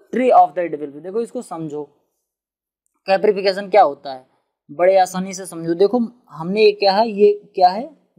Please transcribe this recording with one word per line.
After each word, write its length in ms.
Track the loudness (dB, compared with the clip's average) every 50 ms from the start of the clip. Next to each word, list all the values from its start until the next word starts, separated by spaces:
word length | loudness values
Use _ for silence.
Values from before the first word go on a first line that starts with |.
| _ _ -4
tree 180 | -2 2 4 6
of 220 | 6 6 4 2
the 120 | -4 -6 -6
edible 260 | -6 -8 -10 -12 -12
fig। 100 | -14 -14
देखो 180 | -10 -8 -8
इसको 200 | -8 -8 -10 -14 -14
समझो, 400 | -12 -12 -10 -10 -10 -10 -10 -12 -12 _ _ _ _ _ _ _ _ _ _ _ _ _ _ _ _ _ _ _ _ _ _ _ -2
Caprification 640 | 0 0 2 0 0 0 -2 -4 -4 -4 -4 0
क्या 140 | 4 4 4
होता 300 | 4 2 -4 -12 -14 -14
है, 120 | -16 -18 _ _ _ _ _ _ _ _ -14
बड़े 280 | -6 0 2 2 4 4
आसानी 340 | 2 0 -2 -6 -8 -8 -10
से 120 | -14 -14
समझो। 280 | -14 -12 -8 -6 -4 0
देखो 240 | 0 0 0 0 -2 -4 -4 -8 _ _ _
हमने 320 | -16 -12 -8 -4 0 2 2
ये 80 | 2 2
क्या 200 | 2 0 0 2
है, 160 | 2 0 0
ये 240 | 0 2 2 2 2 0 -6 _ _
क्या 140 | 2 2 2
है, 200 | 2 0 -8 -12 -14 _ _ _ _